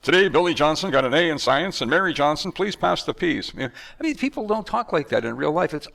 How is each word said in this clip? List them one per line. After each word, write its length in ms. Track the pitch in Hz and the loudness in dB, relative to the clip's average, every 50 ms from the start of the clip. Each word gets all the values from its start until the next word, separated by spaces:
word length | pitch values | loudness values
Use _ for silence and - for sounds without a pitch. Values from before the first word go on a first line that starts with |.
| - | 0
Today, 240 | - 151 185 196 | 4 4 4 4
Billy 260 | 190 - 156 175 175 160 | 6 4 2 2 2 2
Johnson 380 | - 147 151 156 151 185 196 | 2 2 2 2 0 -2 2
got 140 | - 156 135 | 2 2 2
an 80 | 123 127 | 4 2
A 160 | 156 175 165 | 2 2 2
in 100 | 156 135 | 0 0
science, 400 | - - 131 139 170 196 - - | 2 2 2 2 2 -2 -4 -4
and 100 | - 113 | -2 2
Mary 240 | 139 175 190 180 151 | 2 2 2 0 0
Johnson, 380 | 147 143 147 151 151 - 190 | 2 2 2 2 0 -4 -8
please 240 | - - 190 208 180 | -4 -4 -4 -4 -2
pass 280 | - - 180 175 - - | -2 0 0 0 0 -2
the 100 | - - | -6 -4
peas. 400 | - - 170 139 98 - - - | -2 -2 -2 -2 -2 -4 -8 -8
I 20 | |
mean, 140 | - 135 123 - - - - - | -8 -8 -8 -8 -12 -20 -20 -14
I 60 | - 294 | -6 -4
mean, 120 | 320 294 | -4 -4
people 280 | - - 269 - - 226 | -2 -4 -4 -4 -6 -4
don't 220 | 208 214 220 214 | -2 -2 -2 -2
talk 240 | - - 226 233 - | -4 -4 -4 -4 0
like 160 | - 165 143 | -2 -2 -2
that 160 | - 120 113 113 | 0 -2 -2 -2
in 140 | 117 113 | -2 -6
real 160 | 127 143 147 151 | -2 -2 0 0
life. 200 | 170 180 156 156 | 0 -2 -2 -4
It's 140 | 151 - - | -8 -10 -10